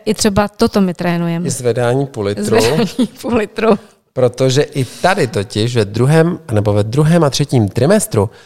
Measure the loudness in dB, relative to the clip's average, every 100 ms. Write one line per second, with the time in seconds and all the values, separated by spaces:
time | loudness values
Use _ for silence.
0 | -2 0 0 2 -2 0 0 2 0 -2
1 | -2 -2 -2 -2 -4 -2 -2 0 0 0
2 | -2 -4 -4 -4 0 2 2 0 -2 -2
3 | -4 -4 -4 -2 -2 -2 0 0 -2 _
4 | _ -2 0 0 0 0 0 -2 -6 -2
5 | 0 0 -2 -2 -4 -2 -2 0 -2 0
6 | 2 4 2 -2 -4 -2 0 0 0 0
7 | 2 2 0 -2 0 0 0 0 2 2
8 | 0 -2 -2 -6